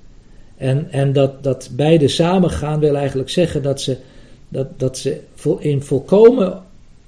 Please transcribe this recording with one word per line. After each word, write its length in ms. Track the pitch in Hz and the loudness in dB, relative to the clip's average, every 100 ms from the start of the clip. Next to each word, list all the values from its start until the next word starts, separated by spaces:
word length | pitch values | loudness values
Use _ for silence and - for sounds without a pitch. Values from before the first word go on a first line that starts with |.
| - - - - - - | -20 -20 -20 -20 -20 -8
En, 300 | 135 139 160 | -2 -2 -2
en 220 | 135 139 | -2 0
dat, 300 | 139 135 - | 2 0 0
dat 280 | 139 127 - 127 | -4 -4 -6 -2
beide 320 | 147 165 139 | 2 4 4
samen 420 | - 170 190 165 | 2 2 2 0
gaan 300 | 160 147 156 | -2 -4 0
wil 160 | 147 143 | 0 0
eigenlijk 340 | 139 131 131 | -2 -4 -4
zeggen 320 | - 165 151 | -2 0 -2
dat 180 | 139 135 | -4 -4
ze, 160 | - 127 - - - - - | -4 -6 -8 -20 -20 -20 -12
dat, 180 | 135 135 - | -8 -8 -4
dat 220 | 131 - | -6 -4
ze 220 | 135 - - | -6 -6 -12
vol-, 240 | - 147 - | -8 -4 -2
in 240 | 151 139 | -2 -2
volkomen 800 | - 135 - 196 233 262 180 - - - - - | -2 -4 2 6 6 6 0 -4 -16 -20 -20 -20